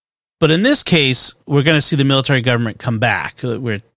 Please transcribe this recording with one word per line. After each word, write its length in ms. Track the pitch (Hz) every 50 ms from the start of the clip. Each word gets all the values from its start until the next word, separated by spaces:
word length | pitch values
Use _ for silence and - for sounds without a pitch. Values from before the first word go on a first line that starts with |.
| _ _ _ _ _ _ _ _
but 100 | 160 151
in 100 | 156 175
this 220 | 214 262 294 - -
case, 520 | - 175 160 139 131 127 - - - - - _
we're 180 | - 143 143 127
gonna 180 | 160 160 147
see 140 | 135 - 165
the 80 | 139 139
military 380 | 139 139 135 127 - 143 127
government 380 | 120 131 120 117 117 110 101 -
come 200 | - 127 117 107
back. 420 | 123 117 101 90 73 - - -
Uh, 160 | - 123 113 -
we're 200 | 135 117 104 98 - _ _